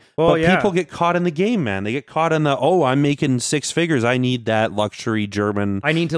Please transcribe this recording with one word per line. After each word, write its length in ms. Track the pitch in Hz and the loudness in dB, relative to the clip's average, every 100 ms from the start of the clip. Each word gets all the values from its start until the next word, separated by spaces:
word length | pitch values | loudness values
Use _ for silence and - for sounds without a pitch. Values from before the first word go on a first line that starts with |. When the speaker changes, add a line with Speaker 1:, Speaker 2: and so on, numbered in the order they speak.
| _ - | _ -2
Speaker 1:
Well, 140 | 165 | 2
Speaker 2:
But 100 | 165 | 2
Speaker 1:
yeah. 160 | 165 185 | 2 2
Speaker 2:
people 140 | 208 | 2
get 160 | 180 170 | 0 -4
caught 260 | - 175 175 | -2 0 0
in 60 | |
the 60 | 175 | -2
game, 320 | 151 202 233 | 0 -2 0
man. 200 | 117 95 | -2 -2
They 80 | 101 | -4
get 140 | 131 - | -6 -6
caught 260 | 156 160 | -2 0
in 100 | 156 | 2
the, 140 | 151 135 | 2 2
"Oh, 240 | 139 185 | 2 2
I'm 180 | 131 139 | 2 2
making 380 | 143 143 147 123 | 2 0 0 0
six 300 | - 151 - | 0 -4 -2
figures. 340 | - 170 143 | -2 0 2
I 120 | 117 127 | 2 2
need 280 | 127 127 113 | 0 -2 0
that 260 | 110 110 | 0 0
luxury 540 | 101 104 - 120 110 104 | 0 -4 -4 -4 -2 -2
German. 540 | 104 104 101 101 98 | -2 0 0 -2 -2
Speaker 1:
I 80 | 147 | -2
need 180 | 160 | -2
to 60 | 170 | -2